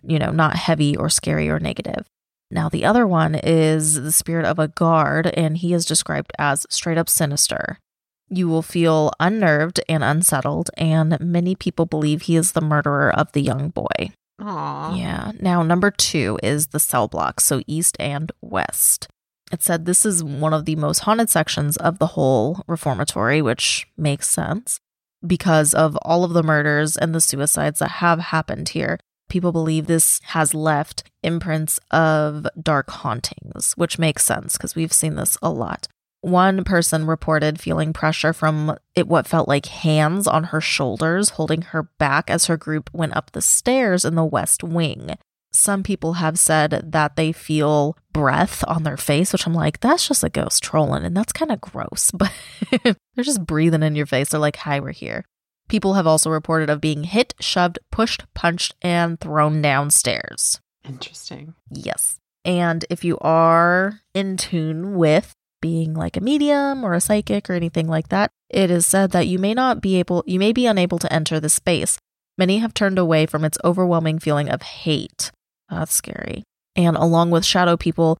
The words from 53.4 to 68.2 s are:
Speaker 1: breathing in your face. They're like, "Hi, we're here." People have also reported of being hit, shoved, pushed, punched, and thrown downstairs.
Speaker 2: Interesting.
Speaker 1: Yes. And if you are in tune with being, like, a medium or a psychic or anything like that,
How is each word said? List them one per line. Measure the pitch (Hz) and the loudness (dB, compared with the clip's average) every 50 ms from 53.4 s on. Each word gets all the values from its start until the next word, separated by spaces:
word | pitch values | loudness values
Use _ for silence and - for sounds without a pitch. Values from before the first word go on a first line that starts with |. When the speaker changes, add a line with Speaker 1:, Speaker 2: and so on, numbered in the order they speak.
| 170 | -2
Speaker 1:
breathing | - 160 151 160 170 160 156 156 | -2 0 2 4 4 4 4 2
in | 156 151 | 2 0
your | 151 147 | 0 -2
face. | 139 - 156 143 - | 0 0 0 0 0
They're | - 151 | 0 0
like, | 151 147 147 - | 0 0 -2 -4
"Hi, | - 151 143 139 | -4 -4 -4 -4
we're | 139 135 - | -4 -6 -10
here." | - - 57 55 - 185 _ _ _ _ _ _ _ _ - | -10 -10 -10 -10 -10 -10 _ _ _ _ _ _ _ _ -4
People | - 214 - 196 190 | -2 0 2 2 2
have | 196 175 160 | 4 4 4
also | 156 156 - 160 | 4 4 2 0
reported | 160 156 156 - 165 160 156 147 | -2 -2 -2 0 0 0 0 0
of | 151 147 | 0 0
being | 151 156 151 147 147 | 0 -2 -2 -2 -4
hit, | 175 185 220 254 - - - | -2 0 0 0 0 -4 -8
shoved, | - - - 185 175 175 175 - - _ | -6 -4 0 0 0 0 -2 -6 -12 _
pushed, | - - 220 - - - - - - | -2 0 0 0 -2 -6 -10 -14 -8
punched, | - - 170 170 175 - - - _ | -2 -2 -2 0 -2 -4 -6 -6 _
and | - 180 175 170 170 170 170 165 | -2 0 0 0 0 0 -2 -6
thrown | - 156 151 151 151 151 151 156 | -6 -2 0 2 2 2 2 2
downstairs. | 147 147 135 135 143 147 147 - - - - - - - - - - - - - _ _ _ _ - | 2 2 2 2 0 2 0 0 2 0 -2 -4 -6 -10 -8 -6 -4 -4 -4 -6 _ _ _ _ -16
Speaker 2:
Interesting. | 139 135 127 - - - - - - - - 143 160 165 _ _ - | -14 -14 -12 -14 -14 -16 -16 -18 -16 -16 -16 -16 -18 -20 _ _ -18
Speaker 1:
Yes. | - 147 - - - - - - - - _ _ _ _ - | -14 -10 -8 -6 -4 -4 -4 -4 -6 -8 _ _ _ _ -2
And | 180 180 175 175 170 165 165 - - | 0 0 2 2 0 0 -2 -4 -4
if | 170 - - | -6 -4 -2
you | 170 160 - | -2 -2 0
are | - 156 160 165 165 165 165 165 170 175 175 185 190 196 214 214 _ _ - | 2 2 4 6 6 6 6 6 6 4 4 2 2 0 -4 -8 _ _ -4
in | 190 196 196 190 185 | -4 -4 -2 -4 -6
tune | - - - 170 156 156 156 160 175 196 202 | -4 -4 -2 -2 -2 -2 -4 -4 -6 -4 0
with | 180 170 151 151 180 214 - - _ _ _ _ _ | 2 4 6 6 4 2 0 -8 _ _ _ _ _
being, | - 165 165 165 165 160 156 | -4 -2 0 0 -2 -2 -2
like, | 160 160 170 - 180 | -2 -4 -4 -4 -2
a | |
medium | 185 247 294 302 294 294 285 285 277 277 277 269 247 | 0 0 2 2 2 2 2 2 0 0 -2 -2 -2
or | 202 175 | 0 0
a | 175 | 0
psychic | - - 208 214 214 - 208 208 - - | 2 2 0 0 0 0 -2 -2 -2 -2
or | 185 | -2
anything | 175 170 165 - 170 160 165 | -2 -2 -2 -2 -2 -2 0
like | 160 160 160 - | 0 -2 -2 -2
that, | - 190 | 0 0